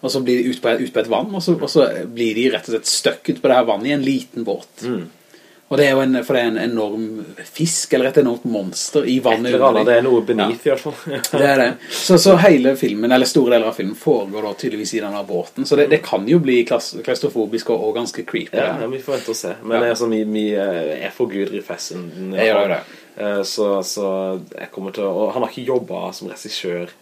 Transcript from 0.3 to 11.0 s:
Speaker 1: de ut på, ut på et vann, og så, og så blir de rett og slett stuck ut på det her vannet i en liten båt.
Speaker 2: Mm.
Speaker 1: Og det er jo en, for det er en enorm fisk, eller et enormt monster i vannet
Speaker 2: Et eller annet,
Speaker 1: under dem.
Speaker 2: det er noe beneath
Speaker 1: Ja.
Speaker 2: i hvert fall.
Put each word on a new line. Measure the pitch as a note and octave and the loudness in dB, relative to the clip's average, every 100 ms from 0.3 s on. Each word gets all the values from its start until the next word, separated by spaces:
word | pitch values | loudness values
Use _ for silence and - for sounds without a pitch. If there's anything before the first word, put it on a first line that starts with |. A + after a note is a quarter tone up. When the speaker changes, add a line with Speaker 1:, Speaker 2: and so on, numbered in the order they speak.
| B2 | 2
Speaker 1:
de | B2 | 2
ut | B2 | 0
på, | A#2 A#2 | 0 0
ut | B2+ | -2
på | A#2+ | -2
et | A2 | 0
vann, | - G#3+ G3 | 0 -2 -4
og | |
så, | F3 E3+ | 0 0
og | D3 | 2
så | E3+ C3 - - | 2 2 0 -8
blir | A#2 A#2 G#2+ | -2 -2 2
de | B2+ | 0
rett | A#2 - | 0 -4
og | A2 | -4
slett | - | -2
stuck | - - - - | 0 0 -2 -4
ut | - | -2
på | C#3 | 4
det | B2+ | 4
her | A#2 | 4
vannet | G2+ B2 | 0 0
i | D3 | 0
en | C3 | 0
liten | C3 - - A2+ | -2 -4 -8 -6
båt. | G2 - - A#2+ | -6 -8 -12 -6
Speaker 2:
Mm. | A2+ E2 - _ - _ _ _ | -6 -6 -16 _ -20 _ _ _
Speaker 1:
Og | C#3 | 2
det | C#3+ | 2
er | |
jo | C3+ | 4
en, | C3+ B2+ A#2 | 2 0 0
for | |
det | C3 | 0
er | A#2 | 0
en | A2 | 0
enorm | A2+ A#2 G#2+ G#2+ A2 A2 G2 - - | -2 -2 -2 -4 -6 -8 -14 -16 -18
fisk, | - E3 - - | -4 -2 -2 0
eller | - B2+ | 0 2
et | D3 | 2
enormt | C3 A#2 A#2+ | 2 0 -4
monster | A2 F#2+ - - D3+ C#3 | -4 -4 -6 -2 -2 0
i | B2+ | 2
vannet | B2+ A2 B2 | 2 2 2
Speaker 2:
Et | |
eller | A#2 C3+ | 4 4
annet, | A2+ | 4
Speaker 1:
under | |
dem. | A2 | 4
Speaker 2:
det | A#2+ | 4
er | B2+ | 6
noe | B2 G#2 | 2 2
beneath | A2+ G2+ A#2 - | 0 0 0 0
Speaker 1:
Ja. | |
Speaker 2:
i | |
hvert | C3+ | 0
fall. | D#3 C#3 | -2 -10